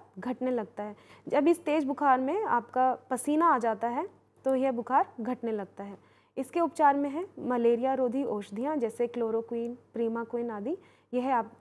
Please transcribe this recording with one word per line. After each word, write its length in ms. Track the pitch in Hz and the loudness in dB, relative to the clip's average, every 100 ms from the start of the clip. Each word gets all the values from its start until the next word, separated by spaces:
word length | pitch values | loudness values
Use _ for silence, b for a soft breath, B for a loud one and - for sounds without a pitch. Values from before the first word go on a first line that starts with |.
| - 185 | -4 -10
घटने 320 | 247 247 254 | -8 -4 -2
लगता 320 | 240 202 - | -2 -4 -8
है। 140 | 208 208 B B - | -10 -12 B B -2
जब 200 | 285 294 | 2 4
इस 160 | 330 | 2
तेज 200 | - 311 | 2 0
बुखार 360 | 269 277 285 254 | 0 2 4 4
में 240 | 262 381 | 2 -2
आपका 500 | 415 240 233 254 254 - - | 0 0 0 2 2 0 -4
पसीना 360 | 247 285 302 339 | -4 0 4 4
आ 120 | 262 | 4
जाता 300 | 226 208 233 | 2 0 -2
है 200 | 247 392 - _ _ | -2 -6 -10 _ _
तो 100 | 262 | 0
यह 180 | 262 269 | 2 2
बुखार 400 | 240 220 269 381 - | 0 0 2 2 -2
घटने 320 | 226 247 233 | -6 -4 -4
लगता 320 | 214 196 - | -4 -6 -12
है। 140 | 202 196 b b b - | -14 -16 b b b -10
इसके 220 | 262 339 | -4 0
उपचार 360 | 330 - 294 277 | 0 4 4 4
में 140 | 285 | 0
है 160 | 285 381 - | -4 -8 -6
मलेरिया 560 | 233 247 233 233 262 | -2 2 4 4 2
रोधी 300 | 269 247 262 | 0 0 0
औषधियाँ 520 | 285 208 196 202 277 311 | -2 -4 -6 -6 -4 -2
जैसे 300 | 220 214 233 | -2 -2 -4
क्लोरोक्विन, 720 | 240 226 226 226 233 233 247 _ 226 | -2 -2 -2 -4 -6 -6 -8 _ -4
primaquine 540 | 226 233 226 240 233 | -2 -2 -4 -4 -4
आदि। 280 | 214 214 381 b b b | -6 -6 -6 b b b
यह 220 | 247 262 247 | -4 0 0
आप, 140 | 220 - | -2 -8